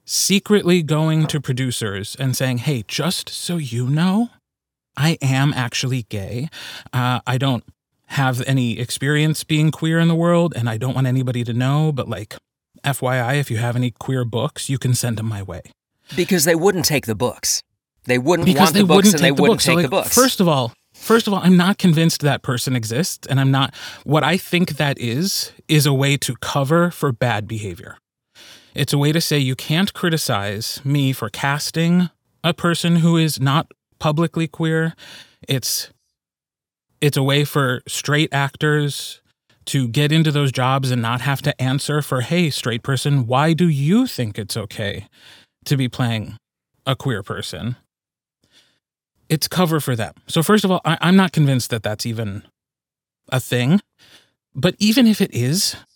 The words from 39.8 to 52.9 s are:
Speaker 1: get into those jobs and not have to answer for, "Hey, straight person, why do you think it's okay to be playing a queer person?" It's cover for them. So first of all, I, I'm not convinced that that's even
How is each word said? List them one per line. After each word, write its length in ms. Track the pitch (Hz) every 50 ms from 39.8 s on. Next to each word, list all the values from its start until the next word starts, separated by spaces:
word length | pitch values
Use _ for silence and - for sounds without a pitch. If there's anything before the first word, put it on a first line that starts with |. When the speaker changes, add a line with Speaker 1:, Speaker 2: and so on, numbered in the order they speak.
| 127
Speaker 1:
get 240 | 117 110 143 147 147
into 220 | 156 160 160 156
those 180 | 143 147 143 135
jobs 400 | - 131 123 127 135 139 135 127
and 120 | 127 123
not 180 | 113 113 123 123
have 220 | - 143 139 -
to 200 | - 147 - -
answer 400 | 127 131 135 143 - - 147 151
for, 200 | 143 - 143 127
"Hey, 280 | 117 - 170 180 175 147
straight 320 | - - - 123 117 117
person, 440 | - - 135 123 - 147 143 135 120
why 260 | 110 123 131 151 165
do 160 | 160 147 180 170
you 380 | 151 135 139 156 202 240 262
think 320 | 240 - - 120 104 - -
it's 180 | 101 - -
okay 520 | 117 98 - - - 104 101 - 113 - _ _ _ - - - - _ _ _ _ -
to 100 | - 147
be 120 | 135 131 120
playing 480 | - - 131 117 117 110 98 - - - _ _ _ _ _ _ _ _ -
a 100 | 135 131
queer 260 | - - 139 113 95
person?" 540 | - - - 92 - - - 80 90 120 127 - _ _ _ _ _ _ _ _ _ _ _ _ _ _ _ _ _ _ _ _ _ _ _ _ _ _ _ _ _ -
It's 180 | 160 147 -
cover 320 | - - 165 185 156 160 151
for 160 | - 139 123
them. 200 | 110 104 - - _ _
So 160 | - - 165
first 220 | 156 - 214 214 -
of 80 | 185
all, 80 | 180 - -
I, 140 | 160 165 -
I'm 140 | 160 170 190
not 160 | 196 190 170
convinced 400 | - 160 147 135 131 123 - -
that 140 | 120 110 -
that's 200 | 107 107 - -
even 380 | 117 110 113 113 101 98 107 - _ _ _ _ _ _ _ _ _